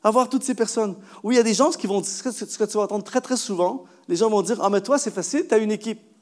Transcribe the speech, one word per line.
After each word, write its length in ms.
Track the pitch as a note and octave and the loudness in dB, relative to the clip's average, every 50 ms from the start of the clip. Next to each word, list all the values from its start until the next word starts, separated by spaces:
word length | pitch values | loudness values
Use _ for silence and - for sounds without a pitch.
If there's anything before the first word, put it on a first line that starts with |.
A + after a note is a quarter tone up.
Avoir 280 | - G#3 A3 B3+ B3+ G#3+ | 2 4 4 4 2 2
toutes 140 | B3+ B3+ - | 0 -2 -2
ces 100 | - B3 | -2 -2
personnes ? » 420 | G3 A3+ A3 - A#3 A3 G3+ F3 - - - - - | -2 -2 -2 0 -2 -2 -2 -4 -10 -16 -20 -20 -8
Oui, 120 | - G#3 B3 | -2 2 4
il 20 | |
y 40 | B3 | 4
a 40 | A#3 | 4
des 80 | A3+ | 4
gens, 200 | G#3+ F3+ C4+ E4 | 4 4 4 2
ce 60 | D#4+ - | 2 -2
qui 80 | - | -4
vont, 160 | F#3+ G3 G3 | -2 -2 -2
ce 200 | - - - - | -2 -4 -8 -6
que, 80 | - C4 | -6 -8
ce 260 | A#3 - G#3+ - - | -6 -6 -10 -10 -4
que 80 | - G#3+ | -4 -4
tu 140 | G#3 - G#3 | -2 0 -2
vas 60 | G#3 | -2
entendre 200 | - G3+ G#3 - | 0 -2 -6 -6
très, 160 | - - B3+ | -2 -4 -4
très 160 | B3 - B3+ | -2 -2 -4
souvent, 480 | A#3 - - G3 E3+ F3+ F3+ - C4+ - - - _ _ - | -4 -2 -4 0 0 0 0 0 -4 -12 -16 -20 _ _ -4
les 80 | F3+ | 0
gens 140 | E3+ A3 A3 | 2 2 4
vont 100 | G#3+ G3+ | 4 2
dire, « 180 | F#3 E3+ A#3 - | 2 0 -2 0
Ah, 80 | - G3 | 2 2
mais 100 | G3+ G3 | 2 2
toi, 160 | G3 A#3+ C#4 C#4 | 2 2 0 0
c'est 120 | - A3 | 0 -4
facile, 360 | - G3 E3+ - - D4 - | -4 -6 -6 -2 -2 -4 0
t'as 120 | - A3 A3 | 2 2 2
une 140 | A3 G#3 | 2 2
équipe. » 280 | G#3+ G#3 - A3+ A3 - _ _ _ _ | -2 -4 -4 -8 -8 -8 _ _ _ _